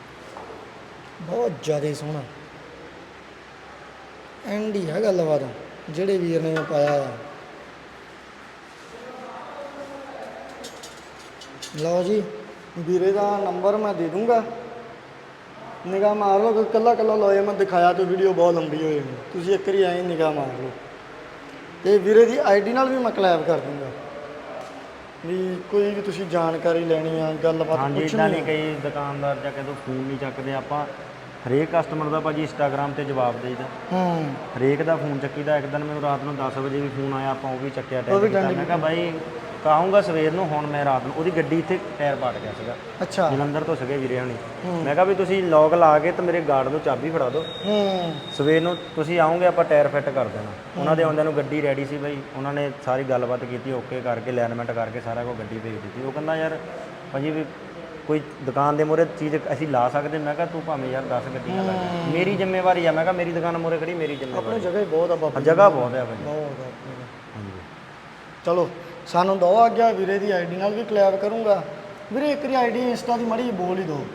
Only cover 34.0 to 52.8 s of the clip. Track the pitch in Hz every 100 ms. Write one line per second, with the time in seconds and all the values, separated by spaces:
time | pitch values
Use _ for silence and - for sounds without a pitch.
34 | 180 170 147 131 - 120 135 147 156 160
35 | 151 139 139 147 147 147 135 147 151 147
36 | 147 139 139 139 131 135 135 139 143 127
37 | 139 135 135 131 135 127 135 131 120 127
38 | 120 196 214 190 185 180 170 170 156 170
39 | 175 160 - - - - 156 151 185 202
40 | 190 160 156 175 170 147 147 147 139 131
41 | 127 147 170 170 143 160 170 180 - -
42 | 143 127 127 104 107 110 113 120 - -
43 | 185 - 160 139 143 147 156 139 127 143
44 | 131 127 127 117 - - 180 170 143 151
45 | 190 190 180 196 180 156 156 170 160 151
46 | 165 180 180 175 147 135 131 151 151 123
47 | 151 160 127 147 165 - 196 208 196 185
48 | 170 143 - - 143 160 175 175 - 160
49 | 151 175 160 175 180 170 165 147 143 143
50 | 143 131 110 101 104 98 - 175 147 160
51 | 160 151 156 147 135 151 143 135 135 143
52 | 143 139 139 135 139 143 143 123